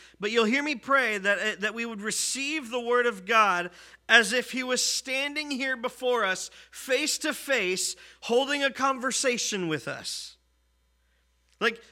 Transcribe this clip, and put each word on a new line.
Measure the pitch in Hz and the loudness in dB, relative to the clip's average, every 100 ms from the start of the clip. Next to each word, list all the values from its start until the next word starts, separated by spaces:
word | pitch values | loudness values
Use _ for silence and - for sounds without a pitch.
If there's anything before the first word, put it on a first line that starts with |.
| - - | -20 -6
But | 208 | 0
you'll | 233 | 4
hear | 220 269 | 4 4
me | 294 | 0
pray | 262 - 269 240 208 | -2 2 2 2 2
that, | 196 196 214 180 | 2 2 0 -2
that | 208 | -4
we | 226 233 | -4 -6
would | 214 | -6
receive | 208 - - 247 277 311 233 | -4 -2 -2 -4 -4 -6 -4
the | 247 | -4
Word | 233 247 240 | 2 2 2
of | 196 | -2
God | 185 226 208 175 175 - - - - | 2 4 4 2 -2 -10 -20 -8 6
as | 233 202 | 6 6
if | 247 233 | 0 -2
He | 262 | -4
was | 254 247 | -2 0
standing | - - 269 262 285 294 294 | 0 -2 -4 -4 -4 -4 -4
here | 254 269 | -4 -2
before | 254 240 - 254 240 | -2 -6 -4 0 2
us, | 196 185 - - - | 0 -2 -8 -14 -20
face | - - 262 302 - | -10 -2 0 0 -2
to | 311 | -2
face, | - - 254 180 185 - - - - | -4 0 0 0 -2 -4 -8 -16 -12
holding | - 240 269 285 | 0 2 2 0
a | 277 | 0
conversation | - 269 262 254 - 269 240 - 208 170 | 0 -2 0 -2 0 0 0 -2 -2 -2
with | 151 - | -4 -6
us. | 131 - - - - _ _ _ _ _ _ _ _ _ _ _ - | -10 -8 -10 -12 -18 _ _ _ _ _ _ _ _ _ _ _ -2
Like, | 233 226 - | -2 -2 -14